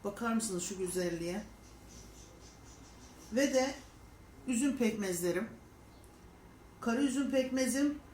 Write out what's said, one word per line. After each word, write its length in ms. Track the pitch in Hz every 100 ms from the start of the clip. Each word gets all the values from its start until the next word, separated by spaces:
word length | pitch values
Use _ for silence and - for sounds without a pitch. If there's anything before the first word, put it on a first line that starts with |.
Bakar 300 | 202 202 233
mısınız 300 | 226 208 180
şu 140 | - 185
güzelliğe? 640 | 185 175 180 170 170 190 214 - - - - - - - - - - - - - - - - - -
Ve 200 | 220 285
de 220 | 262 269 - - - - - - - -
üzüm 300 | 240 277 240
pekmezlerim. 720 | 233 208 196 175 175 175 226 - - - - - - - - - - - - -
Kara 200 | 233 233
üzüm 300 | 285 247 262
pekmezim 680 | 269 254 254 254 247 285 294 -